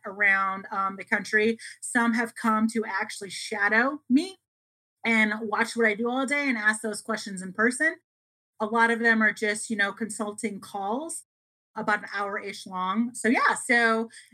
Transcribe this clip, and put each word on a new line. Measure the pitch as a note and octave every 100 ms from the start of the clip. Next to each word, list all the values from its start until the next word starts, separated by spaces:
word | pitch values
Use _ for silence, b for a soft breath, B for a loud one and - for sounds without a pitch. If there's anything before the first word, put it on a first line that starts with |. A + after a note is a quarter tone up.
| G#3+
around, | F#3+ G3+ G3 G3 F#3+ -
um, | G3+ F#3+ G3
the |
country. | F#3 G#3 F#3 G#3+ A3 A3+ B B
Some | - A#3+ A#3
have | A3+ A#3 -
come | A3+ A3 A3
to | A3+ G#3+
actually | G3 A3 - G3
shadow | - - G#3 G3+ A3 C4 D4 -
me | C4 F#4+ F#4+ _ _ _ _ _ _
and | A3 A3+ G#3 A3
watch | A3 G#3 A3+ A3+
what | A3+
I | G3+
do | A#3+
all | B3+ C4+
day | C#4+ C#4+
and | A3+
ask | G#3+ G#3+
those | A3 G#3
questions | - G#3+ G#3 F#3
in | F#3
person. | F#3 A#3 B3+ D#4 E4 _ _ _ _ _ -
A | G#3+
lot | A#3 A3+
of | A3+
them | A#3 A3+
are | G#3+
just, | G3 G#3+ G#3+ -
you | G#3+
know, | G3+
consulting | G3+ G#3+ - G#3 G#3 G#3+ G3
calls | - G3+ G3 B3 E4 - - _ _ _ _ -
about | A3 G#3
an | G#3
hour-ish | G3+ G3+ G3+ G3+ G3 G3
long. | F#3 F#3 G#3 A#3+ -
So, | A3
yeah, | D#4+ C#5 G3+ -
so | A#3+ A3+ A3+ A3+ B B